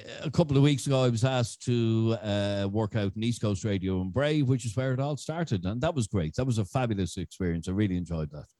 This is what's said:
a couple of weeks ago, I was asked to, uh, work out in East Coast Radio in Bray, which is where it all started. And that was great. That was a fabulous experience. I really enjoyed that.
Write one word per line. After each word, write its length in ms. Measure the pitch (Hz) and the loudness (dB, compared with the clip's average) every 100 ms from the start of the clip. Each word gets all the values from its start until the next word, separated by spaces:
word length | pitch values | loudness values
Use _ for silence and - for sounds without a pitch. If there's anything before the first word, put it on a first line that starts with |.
| - - | -10 -10
a 80 | 156 | -2
couple 240 | 131 160 139 | 2 4 6
of 80 | |
weeks 220 | 143 139 - | 6 4 2
ago, 160 | 160 | 4
I 60 | 127 | 4
was 160 | 117 131 | 4 2
asked 380 | 127 120 - | 2 0 -4
to, 520 | - 120 117 113 113 113 | -2 0 2 2 2 0
uh, 460 | 107 101 101 101 101 | 0 0 0 0 -2
work 240 | 104 107 113 | 0 -2 0
out 200 | 98 98 | -2 -2
in 60 | |
East 180 | 113 120 | -4 -2
Coast 240 | 110 101 113 | -2 -2 0
Radio 340 | 98 92 92 | -2 0 -2
in 100 | 92 | -2
Bray, 300 | 107 147 151 | 0 0 2
which 220 | 131 131 | 2 0
is 100 | 120 107 | -2 -2
where 160 | 131 | -2
it 60 | 127 | -2
all 160 | 139 147 | -2 -4
started. 480 | - 160 160 101 87 | -6 -4 -2 -2 -2
And 160 | 113 | -2
that 140 | 156 165 | -2 0
was 120 | 107 | -2
great. 280 | 101 78 - | 0 -2 -2
That 100 | 131 | 0
was 140 | 113 | 0
a 40 | |
fabulous 540 | 95 135 123 101 95 - | 0 -2 0 0 -2 -4
experience. 500 | 85 - 90 85 80 | -10 -4 -2 -2 -2
I 40 | |
really 260 | 95 104 90 | 0 0 0
enjoyed 320 | 82 82 78 | -2 -4 -6
that. 140 | 73 71 | -8 -18